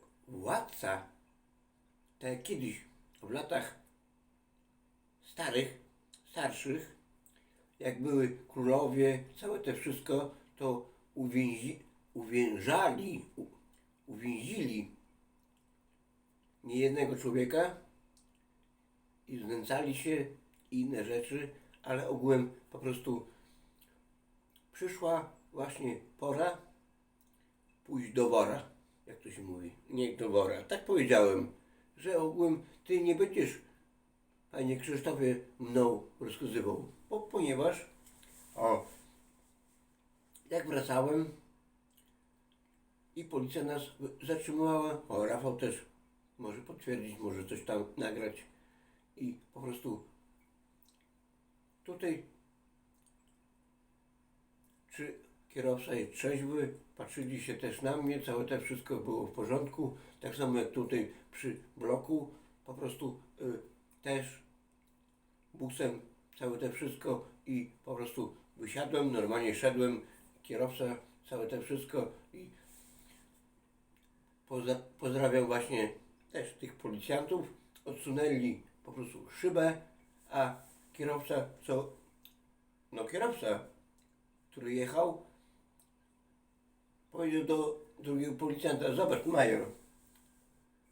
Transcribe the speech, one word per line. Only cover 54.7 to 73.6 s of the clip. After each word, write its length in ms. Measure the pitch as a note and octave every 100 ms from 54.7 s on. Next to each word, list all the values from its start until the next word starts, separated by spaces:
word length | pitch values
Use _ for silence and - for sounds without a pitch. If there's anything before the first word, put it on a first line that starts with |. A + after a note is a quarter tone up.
| _ _
czy 240 | - D3 - - _ _
kierowca 440 | C3+ B2+ B2 -
jest 180 | A#2+ G2+
trzeźwy, 640 | - C3 C#3 C#3 D3+ C3 - - -
patrzyli 460 | B2 D3 B2+ C3
się 120 | -
też 280 | - A#2+ -
na 140 | C3+ D3+
mnie, 240 | C#3+ C#3+
całe 240 | - A#2+
to 160 | B2 C3+
wszystko 360 | - B2+ - B2
było 300 | - A2+ G#2
w 60 |
porządku, 640 | - G#2 C#3+ C#3 - C3 - - -
tak 160 | - C#3+
samo 220 | C3 B2
jak 120 | A2
tutaj 420 | C3 - B2 G#2 - -
przy 240 | - C3 - - -
bloku, 520 | A#2 C3 - D#3 C#3 - - _ -
po 80 |
prostu, 460 | C3 C3+ - C#3 - - -
y, 360 | B2+ A2+ - - _ _
też 440 | C#3 C3+ C3 - - _ _ _ _ _ _ _ _ _ _
busem 460 | - C3 - C3 A#2 - - _ -
całe 200 | B2 A#2
to 140 | B2+
wszystko 560 | - C#3 - C#3+ B2 - - -
i 240 | B2+ A#2+ -
po 100 | -
prostu 400 | A#2+ A#2+ - G#2+ - - -
wysiadłem, 560 | A2 C#3 D3 D3 C#3
normalnie 420 | A#2 G#2 A#2 A#2
szedłem, 460 | - C3 B2 B2 A2 - - - _
kierowca, 540 | - A#2 B2+ C3+ B2 A#2+ - - -
całe 160 | B2 A2+
to 160 | B2
wszystko 500 | - C#3 - C#3 A2+ - -
i 180 | F3+ F3+ - - - - - - - - _ _ _